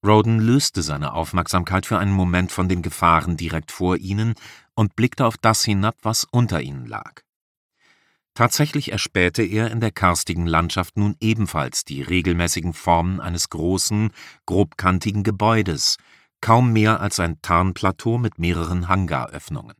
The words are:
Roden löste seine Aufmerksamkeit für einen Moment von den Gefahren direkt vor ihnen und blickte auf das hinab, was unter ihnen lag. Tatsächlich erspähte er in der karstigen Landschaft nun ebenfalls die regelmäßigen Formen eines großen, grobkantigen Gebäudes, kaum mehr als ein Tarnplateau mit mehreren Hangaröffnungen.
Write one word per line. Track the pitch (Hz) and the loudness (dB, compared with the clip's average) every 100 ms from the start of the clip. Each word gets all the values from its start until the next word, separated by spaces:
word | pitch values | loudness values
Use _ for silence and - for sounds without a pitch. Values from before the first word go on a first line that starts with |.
| 104 | 6
Roden | 107 110 113 | 4 6 2
löste | 110 131 143 - | 4 2 2 -4
seine | 76 73 71 | -4 -4 -4
Aufmerksamkeit | 82 80 90 85 92 85 92 - | -4 -2 -2 -2 -2 0 -2 0
für | 104 | -2
einen | 101 | 0
Moment | 98 90 87 92 | 2 2 2 0
von | - 92 | -2 0
den | 92 | 0
Gefahren | 85 - 87 82 78 80 | -4 0 4 4 2 -4
direkt | 82 80 76 | -4 -6 -8
vor | - 90 90 | -4 0 0
ihnen | 95 101 113 110 - - _ | -2 -2 -2 -4 -10 -20 _
und | - 107 - | -2 -2 2
blickte | 123 - 120 | -2 2 -2
auf | - | 2
das | 117 110 - | 2 2 2
hinab, | 101 107 - | 2 0 -2
was | 110 113 | -4 -4
unter | - 123 120 85 | 0 0 0 0
ihnen | 67 69 62 | -4 -10 -12
lag. | 104 - - _ _ _ _ _ _ _ _ _ _ _ | -12 -14 -20 _ _ _ _ _ _ _ _ _ _ _
Tatsächlich | - 120 - 151 147 - | 0 2 2 0 0 -4
erspähte | 101 - 98 90 - | -6 -2 0 0 2
er | 87 107 117 | 0 0 -2
in | 113 | -2
der | 113 | -4
karstigen | - 92 85 - 85 85 | 0 2 2 -2 -2 2
Landschaft | 82 85 95 90 - | 2 0 -2 -4 -2
nun | 104 - | -2 0
ebenfalls | 110 110 98 80 65 - | 0 0 -2 -2 -4 -6
die | - 69 | -8 -10
regelmäßigen | 69 90 90 85 85 - 85 | -2 0 0 0 0 -2 -4
Formen | 80 - 85 85 92 | -6 0 2 2 -2
eines | 90 87 - | -4 -6 -6
großen, | 80 82 95 - 104 107 - - - - | -4 -2 0 0 0 -2 -4 -20 -18 -2
grobkantigen | 90 98 - 92 92 107 101 | 0 0 0 0 0 0 -2
Gebäudes, | 101 98 107 113 95 80 - - _ _ _ _ | -2 0 2 2 0 -2 -2 -4 _ _ _ _
kaum | - 113 123 | 2 4 6
mehr | 110 107 110 | 4 4 2
als | 101 - | -2 -2
ein | 87 78 | -2 -4
Tarnplateau | - 85 92 90 95 92 - 120 | 0 2 2 0 -2 -2 -2 0
mit | 117 - | -2 -2
mehreren | 85 82 82 90 87 | -2 0 0 -2 0
Hangaröffnungen. | 95 90 73 60 69 - 73 57 | 0 0 -2 -6 -12 -10 -12 -12